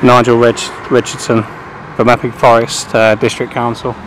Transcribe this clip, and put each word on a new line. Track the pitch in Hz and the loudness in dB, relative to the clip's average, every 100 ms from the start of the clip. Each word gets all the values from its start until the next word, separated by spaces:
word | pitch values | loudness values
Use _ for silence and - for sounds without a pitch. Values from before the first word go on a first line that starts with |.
| 127 | 6
Nigel | 123 120 117 | 4 4 4
Rich-, | 117 113 - - - | 4 0 -6 -12 0
Richardson | 127 - - - 113 107 - - - - - | 0 0 -8 -2 -2 -2 -12 -18 -18 -18 -2
from | 113 | 2
Epping | 120 123 | 2 -2
Forest, | - 131 117 117 - - | 0 4 4 2 -6 -4
uh, | 120 110 107 | 2 2 2
District | 110 - 123 | 0 -2 -8
Council. | - 120 117 131 117 | -4 -4 -4 -8 -10